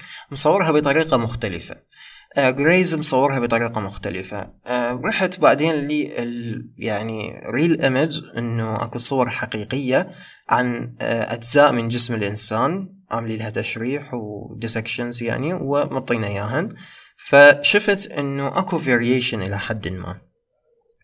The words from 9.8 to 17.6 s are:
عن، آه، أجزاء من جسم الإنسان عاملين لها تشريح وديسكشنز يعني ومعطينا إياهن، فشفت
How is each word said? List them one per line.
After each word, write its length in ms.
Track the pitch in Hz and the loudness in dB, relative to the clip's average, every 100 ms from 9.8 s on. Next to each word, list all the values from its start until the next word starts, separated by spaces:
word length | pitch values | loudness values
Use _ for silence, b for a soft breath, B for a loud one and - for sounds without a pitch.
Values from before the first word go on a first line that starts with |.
| 131 131 185 B B B - | 0 0 -2 B B B -2
عن، 400 | 120 123 120 120 120 | 0 0 -4 -8 -6
آه، 320 | 113 117 - | -4 -2 -4
أجزاء 380 | 113 - 143 143 | -2 4 6 6
من 160 | 123 113 | 4 0
جسم 280 | 120 113 113 | 2 2 2
الإنسان 800 | 101 104 - 110 131 185 185 - - | -2 2 2 2 0 -2 -8 -14 -6
عاملين 260 | 113 117 110 | -6 -4 -6
لها 120 | 110 | -6
تشريح 640 | 107 104 117 117 143 135 | -4 -6 -6 -4 -6 -6
وديسكشنز 1120 | 123 107 104 - 107 113 117 110 - 120 117 | -10 -8 -10 -12 -6 -4 -4 -4 -6 -6 -6
يعني 300 | 117 117 143 | -4 -4 -4
ومعطينا 760 | 180 139 143 139 135 135 120 101 | -4 -2 -2 -2 -4 -4 -4 -4
إياهن، 480 | 101 104 131 202 B B B B - | -6 -4 -4 -6 B B B B -20
فشفت 960 | - 143 143 143 | 4 10 10 10